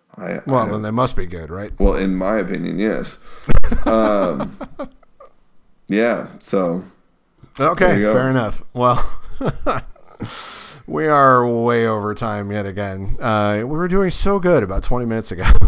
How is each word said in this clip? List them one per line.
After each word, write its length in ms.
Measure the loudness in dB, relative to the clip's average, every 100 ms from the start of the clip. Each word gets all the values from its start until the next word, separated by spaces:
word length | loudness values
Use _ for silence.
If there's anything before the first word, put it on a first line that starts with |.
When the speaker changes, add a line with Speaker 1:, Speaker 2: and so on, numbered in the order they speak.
| _ -16
Speaker 1:
I, 220 | -12 -10 -4
Speaker 2:
Well, 220 | -2 -2
Speaker 1:
I 20 |
Speaker 2:
then 120 | -6
they 100 | -6
must 240 | -4 -2 -2
be 100 | -4
good, 240 | -6 -12
right? 220 | -12 -12 -2
Speaker 1:
Well, 160 | 0 0
in 220 | -2 -4
my 220 | -4 -4
opinion, 380 | -4 -6 -6 -4
yes. 400 | -4 -4 -8 -14
Speaker 2:
<laughs> 40 | -18 -6 6 10 10 8 2
Speaker 1:
Um, 720 | 2 2 0 -2 -4 -8 -12 -18 -16 -16 _ _ _ -20 _ _ _ _ _ -6
yeah, 400 | -2 -2 -2 -8 -16
so 440 | -6 -4 -2 -6 -10 _ _ _ _ _ _ -6
Speaker 2:
Okay, 260 | -4 0 0
Speaker 1:
there 100 | 2
you 40 | 0
go. 80 |
Speaker 2:
fair 160 | 0 0
enough. 320 | -2 -2 -4 -6
Well, 460 | -2 0 4 2 2 -4 -4
<laughs> 1500 | -4 -4 -4 -4 -8 -16 -20 -16 -14 -14 -18 -16 -18 -18 -10
we 200 | -4 0
are 400 | 4 6 4 2
way 400 | 0 0 0 0
over 260 | -2 -4
time 380 | -6 -6 -6 -6
yet 140 | -6 -6
again. 500 | -8 -8 -6 -4 -2
Uh, 380 | -2 -2 0 -2
we 60 | -4 -4
were 100 | -2
doing 240 | 0 0
so 280 | 0 0 0
good 240 | 2 2
about 200 | 0 -2
twenty 220 | 0 0 0
minutes 260 | -4 -6
ago. 120 | 0
<laughs> 180 | 6 8